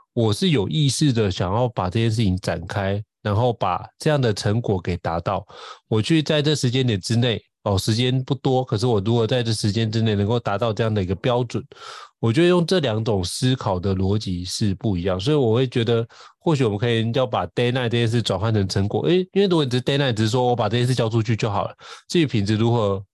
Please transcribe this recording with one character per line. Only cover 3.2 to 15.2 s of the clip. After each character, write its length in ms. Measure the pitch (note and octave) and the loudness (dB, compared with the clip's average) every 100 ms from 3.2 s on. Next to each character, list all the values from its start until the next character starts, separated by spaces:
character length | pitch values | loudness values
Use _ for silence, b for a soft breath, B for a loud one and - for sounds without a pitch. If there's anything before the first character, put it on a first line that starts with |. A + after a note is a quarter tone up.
然 140 | G#2+ G#2 | -2 0
后 160 | B2 | 0
把 300 | A2+ G2 F2 - _ | 0 -2 -2 -6 _
这 120 | D#3 | 0
样 120 | D3 | 2
的 100 | B2 | 2
成 280 | G2 - A2 | 0 0 0
果 180 | A#2 F#2+ | 0 -2
给 160 | F2+ E2+ | -2 -4
达 220 | F2+ E2 | -4 -4
到。 260 | G#2 F#2+ - B B B _ | -2 -4 -6 B B B _
我 140 | A2 | -2
去 220 | - D#3+ | 2 0
在 180 | D3+ D3+ | 2 0
这 140 | D3 D3 | 2 0
时 160 | B2+ | 0
间 140 | B2+ C3 | 0 0
点 140 | G2+ | 0
之 160 | - A#2 | 0 0
内， 260 | B2 G#2 - _ | 2 -2 -6 _
哦， 140 | G#2+ G2 | -2 0
时 160 | - | 0
间 300 | A2 B2+ C3 | 0 0 0
不 100 | B2 C3 | -2 -2
多， 280 | C#3 B2+ | 0 0
可 140 | B2+ G#2 | 0 0
是 100 | B2 | 2
我 120 | G#2+ | 2
如 120 | G2+ | 2
果 140 | A#2 A2 | 2 2
在 160 | B2+ | 0
这 80 | A2+ | 0
时 180 | G#2+ G#2+ | 0 0
间 200 | G#2+ A2+ | 0 0
之 100 | A2+ | 0
内 140 | A2 G2+ | 2 2
能 100 | G2+ | 2
够 140 | A#2+ | 0
达 180 | G#2+ G2+ | -2 -2
到 140 | A#2 | -2
这 100 | G#2+ | 0
样 80 | A2+ | 0
的 120 | G#2+ | 0
一 20 | F#2 | 0
个 80 | |
标 300 | F#2+ C3 B2 | -2 0 0
准， 200 | A#2+ G#2+ - B B B B _ | -2 -6 -10 B B B B _
我 140 | A2+ | 0
觉 80 | A2+ | 4
得 60 | F3 | 4
用 180 | F3+ E3 | 4 2
这 140 | F#3 | 0
两 220 | C3+ G#2+ | 0 -2
种 220 | A2+ G2+ | 0 0
思 320 | F2 - B2+ C3 | -2 0 0 0
考 240 | A2 F2+ | -2 -2
的 160 | G2 F#2+ | -2 0
逻 220 | F#2+ G#2+ | 0 0
辑 260 | G2+ F2 | -2 -6
是 300 | F2 - G#2+ F2+ | -6 -2 -2 -2
不 220 | A2+ F2+ | -2 -2
一 60 | |
样。 160 | F#2 | -2
所 120 | F#2 | -2